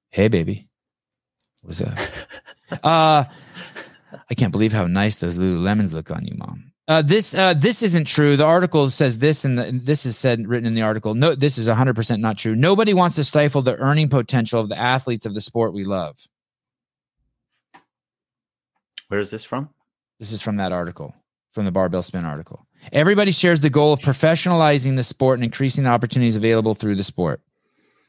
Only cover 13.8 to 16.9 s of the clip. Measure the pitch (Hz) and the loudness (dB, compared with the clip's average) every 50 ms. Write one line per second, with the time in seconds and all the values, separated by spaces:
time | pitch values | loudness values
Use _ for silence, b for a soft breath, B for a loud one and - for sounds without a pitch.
13.8 | 127 135 147 156 156 143 139 135 117 - - 127 113 107 - 117 110 104 104 - | 2 2 2 2 2 2 2 0 0 0 0 -2 0 0 0 -2 -2 -2 -4 -2
14.8 | 113 123 127 131 131 131 120 110 - 110 101 107 98 - - 117 113 107 85 101 | 0 0 0 0 0 -4 -6 -6 -6 -6 -8 -6 -8 -6 -2 -2 -2 -2 -2 -4
15.8 | 95 95 101 92 85 76 71 _ _ _ _ _ _ _ _ _ _ _ _ _ | -6 -4 -4 -4 -4 -6 -10 _ _ _ _ _ _ _ _ _ _ _ _ _
16.8 | _ _ | _ _